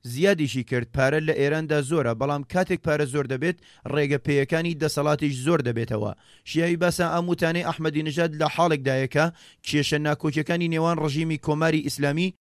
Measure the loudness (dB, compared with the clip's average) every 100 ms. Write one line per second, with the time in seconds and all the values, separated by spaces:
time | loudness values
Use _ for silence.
0 | -8 2 2 4 0 -2 -2 -2 -2 0
1 | 2 2 0 0 2 0 0 0 0 0
2 | 0 0 -2 -2 -2 -2 0 -2 0 0
3 | 0 -2 -2 -2 -2 -4 -12 -18 -4 0
4 | 0 0 2 0 2 0 0 -2 -2 0
5 | 0 2 0 -2 0 0 0 -2 -2 -4
6 | -4 -8 _ -20 -6 -2 0 2 0 2
7 | 0 0 0 0 0 0 -2 -2 -2 -2
8 | -2 0 -2 0 -2 2 2 2 0 0
9 | 0 2 0 -2 -20 _ -2 0 2 0
10 | 0 0 0 -2 -2 0 0 2 0 0
11 | -2 -2 -2 -2 -2 2 2 2 -2 -2
12 | -2 0 -2 -4